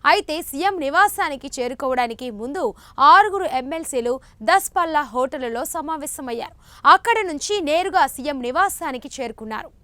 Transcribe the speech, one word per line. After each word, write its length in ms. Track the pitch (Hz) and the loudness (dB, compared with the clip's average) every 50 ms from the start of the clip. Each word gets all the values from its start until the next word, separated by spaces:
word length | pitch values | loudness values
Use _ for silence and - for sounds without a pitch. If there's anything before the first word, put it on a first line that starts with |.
| - 285 | 6 6
అయితే 260 | 339 415 - - - 330 - - | 4 4 2 -2 -6 -6 -6 -8
సీఎం 260 | - 277 339 392 392 359 285 | -6 -2 -2 -2 0 0 -4
నివాసానికి 640 | 269 294 349 403 403 - - 370 320 285 247 - 277 - | 0 4 4 4 4 2 -2 -4 -4 -4 -8 -10 -12 -8
చేరుకోవడానికి 720 | 277 247 247 262 - - 254 262 247 247 233 233 214 254 247 214 202 | -6 -6 -6 -6 -4 -4 -2 0 0 0 -2 -4 -8 -10 -10 -10 -8
ముందు 240 | 226 262 285 370 302 220 - - - - - - 269 294 | -10 -8 -6 -2 -4 -4 -4 -6 -20 -16 0 4 8 8
ఆరుగురు 360 | 330 381 403 427 370 392 370 285 - 262 | 10 8 8 4 2 -2 -2 -2 -2 -4
ఎమ్మెల్సీలు 540 | 254 269 320 330 320 - - 247 233 240 254 262 - - _ _ 220 220 | -4 -4 -8 -8 -8 -4 -4 -4 -2 -2 -4 -4 -8 -18 _ _ 2 2
దస్పల్లా 540 | 349 392 - - - 370 349 330 311 294 294 226 | 2 2 2 0 -2 -2 0 2 0 -2 -2 -2
హోటలులో 500 | 208 254 254 269 320 277 254 233 226 233 285 - - | -2 -2 -2 -2 -2 -6 -6 -4 -4 -4 -6 -6 -6
సమావేశమయ్యారు. 840 | 330 294 302 320 302 285 302 - - 277 254 233 233 - - - - - - - - - 277 339 | -8 -6 -6 -6 -6 -8 -10 -10 -10 -8 -8 -8 -8 -8 -12 -14 -20 -20 -20 -20 2 6 6 6
అక్కడి 280 | 381 - 466 466 440 415 359 | 8 6 2 0 0 0 -2
నుంచి 260 | 302 285 - - 415 415 339 285 | -4 -6 -4 -4 -2 -2 0 0
నేరుగా 340 | 302 339 370 392 381 370 294 269 - | 0 0 0 0 2 2 2 2 0
సీఎం 260 | - 247 294 285 262 240 | -6 -6 -6 -6 -4 -6
నివాసానికి 640 | 240 254 330 392 381 - - 339 302 269 247 - 277 - - | -2 0 0 0 0 -2 -6 -8 -8 -8 -8 -10 -12 -10 -8
చేరుకున్నారు. 520 | 247 233 226 - 226 214 220 220 - - _ _ | -8 -10 -10 -12 -12 -10 -10 -10 -12 -14 _ _